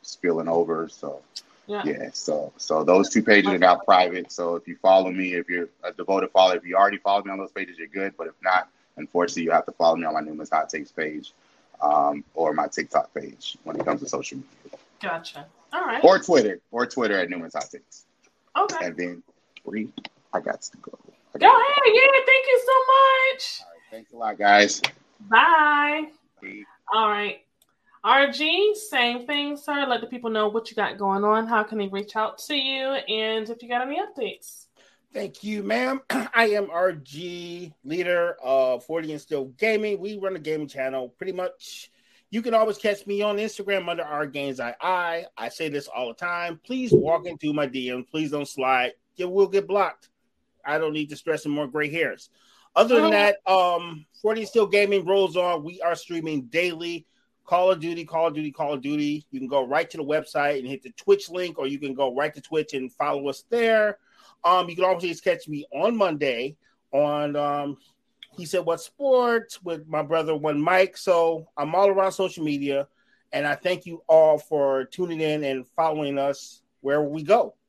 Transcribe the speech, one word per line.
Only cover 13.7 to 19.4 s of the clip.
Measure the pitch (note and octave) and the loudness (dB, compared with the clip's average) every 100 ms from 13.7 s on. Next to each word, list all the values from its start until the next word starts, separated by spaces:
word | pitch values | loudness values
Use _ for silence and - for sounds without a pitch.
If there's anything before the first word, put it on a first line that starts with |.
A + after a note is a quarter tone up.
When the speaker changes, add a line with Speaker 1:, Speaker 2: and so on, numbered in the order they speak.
| D#2+ | -6
Speaker 1:
it | E2 | -4
comes | C#2+ | -4
to | - | -6
social | C#2 - C3+ | -8 -8 -14
media. | - _ - - _ _ | -16 _ -20 -20 _ _
Speaker 2:
Gotcha. | G3+ E3 - D3 C#3+ _ _ | -8 -8 -10 -18 -20 _ _
All | D#4+ E4+ | -6 -4
right. | A#3 | 6
Speaker 1:
Or | E3+ F#3+ | 8 8
Twitter, | - D#3 G#2+ F2+ _ | 6 4 4 -2 _
or | A#2 A#2+ | -4 -4
Twitter | - A2+ G2 | 0 0 2
at | F2 | 0
Newman's | F2+ E2 | -4 -8
Hot | - - | -10 -10
Takes. | - _ - _ _ _ _ _ - | -16 _ -20 _ _ _ _ _ -2
Speaker 2:
Okay. | G4+ D#4+ F2+ | -2 -2 -6
Speaker 1:
And | - | -6
then, | F2 F2 _ _ | -8 -8 _ _